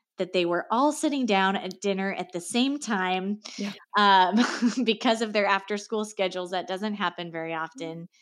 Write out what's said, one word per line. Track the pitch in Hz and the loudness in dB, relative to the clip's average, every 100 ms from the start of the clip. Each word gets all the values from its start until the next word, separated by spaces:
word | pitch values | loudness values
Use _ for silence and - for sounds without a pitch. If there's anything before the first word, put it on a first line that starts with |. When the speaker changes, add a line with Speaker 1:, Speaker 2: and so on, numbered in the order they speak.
| _ - | _ -8
Speaker 1:
that | 185 | -2
they | 185 | 0
were | 175 175 - | 0 0 0
all | 226 294 | 2 2
sitting | 294 320 277 240 | 2 -2 0 2
down | 196 190 196 | 4 2 0
at | 190 190 | -4 -6
dinner | 202 190 196 | -4 -2 -2
at | 185 180 | -4 -8
the | 175 | -10
same | 170 240 269 285 | -4 0 0 -2
time, | 254 202 185 185 190 208 - - | -4 -2 0 -2 -4 -6 -8 -8
Speaker 2:
Yeah. | 202 202 _ 208 | -8 -10 _ 4
Speaker 1:
um, | 202 196 185 208 | 8 8 6 4
<laughs> | 247 - 233 233 | 2 2 0 0
because | 226 220 254 226 | 0 2 2 0
of | 226 | 0
their | 208 196 | 0 2
after-school | 196 190 208 202 214 | 2 0 -6 -4 -4
schedules. | 214 - 190 180 180 | -4 -2 -2 -2 -6
That | 180 170 | -6 -4
doesn't | 185 214 | -4 -4
happen | 202 180 175 170 | -2 -4 -4 -8
very | 165 165 | -8 -6
often. | 160 160 - 165 165 170 _ | -6 -6 -8 -10 -10 -14 _